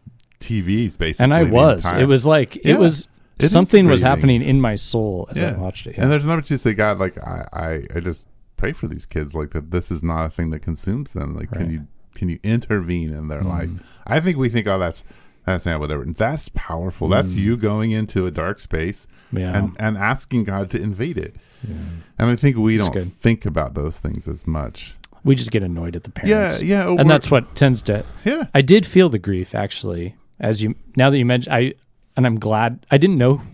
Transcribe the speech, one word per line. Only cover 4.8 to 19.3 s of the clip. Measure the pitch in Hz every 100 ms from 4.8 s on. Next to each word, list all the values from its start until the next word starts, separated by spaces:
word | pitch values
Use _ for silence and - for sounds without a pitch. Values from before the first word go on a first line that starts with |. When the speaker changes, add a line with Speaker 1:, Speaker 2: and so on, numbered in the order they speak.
| - 113 110 90 -
Speaker 2:
as | 151
I | 170
Speaker 1:
Yeah. | 95
Speaker 2:
watched | 92 - -
it. | -
Speaker 1:
And | 127
Speaker 2:
Yeah. |
Speaker 1:
there's | 147 147
an |
opportunity | 165 - 139
to |
say, | 117 104
"God, | 107 95
like, | 95 -
I, | - 85 -
I, | 85 80 80 - 85
I |
just | 87 80 - - _ -
pray | 107
for | 160 80
these | 71 -
kids, | 78 73
like, | 80 76
that | 82 78
this | 87 -
is | 82
not | 85 82 80
a |
thing | - 82
that | 76
consumes | - 78 - 120 143
them. | - 71 76
Like, | -
can | -
Speaker 2:
Right. | 82
Speaker 1:
you, | 80 73 - -
can | - 90
you | 82
intervene | 104 117 - 104 87 90 80
in | 76 78
their | 76
Speaker 2:
Mm. | 92
Speaker 1:
life?" | 87 85 90 - - -
I | 143
think | 175 147
we | 123
think, | 123 113
"Oh, | 95
that's, | 87 - - - - _ -
that's | 90 87
not | 78
whatever." | 76 73
And | 73 -
that's | 113 143 - -
powerful. | - 82 92 - 80
That's | 98 92 92
Speaker 2:
Mm. |
Speaker 1:
you | 101 117
going | 107 107 113
into | 110 107 98 90
a |
dark | 80 82 104
space | - 80 85 101 - _ _